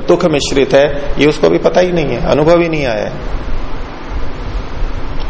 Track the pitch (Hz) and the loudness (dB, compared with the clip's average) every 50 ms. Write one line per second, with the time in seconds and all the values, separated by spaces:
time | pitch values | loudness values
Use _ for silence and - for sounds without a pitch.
0 | - - 175 165 - 170 151 139 - - - 147 131 120 135 139 143 147 - - | 2 2 2 2 2 0 0 0 -2 0 0 2 2 4 4 4 4 4 2 -2
1 | - - - 135 135 151 151 - 170 165 175 165 - - - 180 185 180 - 170 | -2 -2 0 2 2 2 2 2 2 2 2 2 0 2 2 2 2 2 0 0
2 | 147 135 123 - - - 127 139 151 160 175 170 170 165 160 151 139 127 110 104 | -2 -2 -2 -2 0 0 2 2 4 4 4 4 2 2 0 -2 -2 -2 -2 -2
3 | 104 101 - - - - - - - - - - - - - - - - - - | -2 -4 -6 -6 -6 -4 -4 -4 -2 -2 -2 -2 0 -2 -2 -4 -4 -8 -10 -12
4 | - - - - - - - - - - - - - - - - - - - - | -10 -8 -4 -2 -2 -2 -2 -4 -6 -6 -6 -6 -6 -6 -4 -2 -2 -2 -2 -2
5 | - - - - - - | -4 -2 -2 -2 -2 0